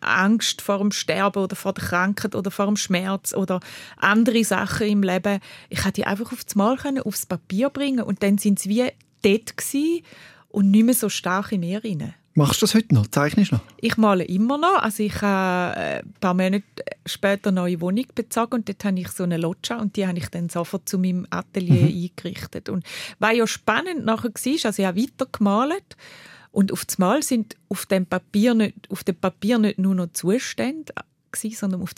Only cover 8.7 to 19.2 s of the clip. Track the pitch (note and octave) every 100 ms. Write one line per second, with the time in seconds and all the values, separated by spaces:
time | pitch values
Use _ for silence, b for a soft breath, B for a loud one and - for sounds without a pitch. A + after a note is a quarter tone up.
8.7 | G#3+ B3 - _ _ G#3 G3+ - - -
9.7 | C#4 D#4 E4+ B B B B B G#3 G3
10.7 | G#3 A3+ B3 G#3 - F3 F#3 G3 G3+ E3+
11.7 | G3+ A3 E3 C#3+ - _ - D3 - G#3+
12.7 | A3 - A#2+ G#2 - C#3+ - G3 A#2+ -
13.7 | - A#3 - G#3+ F#3+ E3+ F#3 A3+ C#4+ E4+
14.7 | F#4+ A3 G#3 G#3+ - G3+ G3 F#3 F3+ F3
15.7 | - D#2 C#2 - - G3 F3+ F#3 G3+ -
16.7 | - - - - - G3 G3+ G#3 F#3 F3+
17.7 | F3 F3 G3+ C4 - A3 - A3+ B3 G#3
18.7 | G3 G3+ F#3 F3+ -